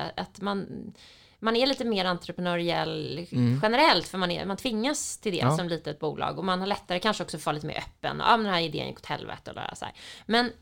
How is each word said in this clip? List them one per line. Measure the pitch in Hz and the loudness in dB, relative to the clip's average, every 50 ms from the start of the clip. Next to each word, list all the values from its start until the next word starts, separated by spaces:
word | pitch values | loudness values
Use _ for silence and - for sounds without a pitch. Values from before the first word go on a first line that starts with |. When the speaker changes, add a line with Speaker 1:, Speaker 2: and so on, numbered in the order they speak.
| 147 160 - | -4 -4 -4
Speaker 1:
att | - 185 - - - | -6 -8 -8 -8 -4
man | 190 202 202 196 175 - - - - - - - - - - - - - _ _ 208 | -2 -2 -2 -2 -4 -6 -8 -10 -12 -12 -14 -18 -20 -20 -20 -20 -20 -20 _ _ -2
man | 220 226 | 0 2
är | 233 262 | 4 4
lite | 277 269 - 233 | 2 2 0 0
mer | 233 214 190 185 | 0 0 2 2
entreprenöriell | 185 180 175 - - 175 - 180 180 175 175 170 170 165 160 160 160 160 156 151 127 131 156 175 - | 0 0 -2 -4 -8 -6 -4 -2 0 0 2 2 2 2 0 0 -2 -2 -4 -4 -4 -6 -8 -8 -2
Speaker 2:
Mm. | - 123 123 120 123 135 | 2 4 6 6 6 4
Speaker 1:
generellt, | 185 214 226 262 311 330 - 175 - - | 4 4 6 6 6 6 6 4 2 0
för | - 190 | -2 0
man | 185 175 | 0 0
är, | 170 156 160 | 0 -2 -2
man | 185 196 | -4 -4
tvingas | 196 - 262 220 214 226 277 302 - - - - - | -2 -2 -2 0 0 0 0 0 -2 -4 -6 -8 -6
till | - - | -4 -2
det | 170 165 | 0 4
Speaker 2:
Ja. | 120 123 151 | 4 4 4
Speaker 1:
som | 170 180 170 | 4 2 0
litet | 170 160 - 151 143 - | -2 -4 -4 -6 -6 -4
bolag, | - 151 143 151 147 147 143 147 | -4 -4 -2 -2 -2 -2 -2 -2
och | 175 | 0
man | 190 185 185 | 0 0 0
har | 190 | 0
lättare | 196 202 - - - 180 180 | 0 -2 -2 -2 -2 -2 0
kanske | 185 220 202 - | 2 0 0 0
också | 175 - - | -4 -6 -8
att | 156 | -4
få | - 165 | -2 -2
lite | 151 151 147 | -2 -2 -4
mer | 151 - - | -6 -6 -6
öppen. | - - - _ - 143 143 151 - | -8 -8 -10 _ -6 -4 -4 2 4
Ja, | - 233 | 4 6
men | 226 214 | 6 4
den | 202 185 | 2 2
här | 170 | 0
idén | 165 160 151 147 131 | 0 0 -2 -4 -4
gick | 135 - - | -6 -8 -10
åt | - | -8
helvete | - 151 - - 104 - - - - | -8 -6 -6 -6 -10 -12 -12 -12 -12
eller | - - - - - | -10 -8 -8 -8 -8
så | - - | -8 -10
här. | - - - - - - - - | -10 -12 -14 -16 -16 -18 -12 -4
Men | - 214 233 247 233 - - | 0 2 2 2 0 -4 -8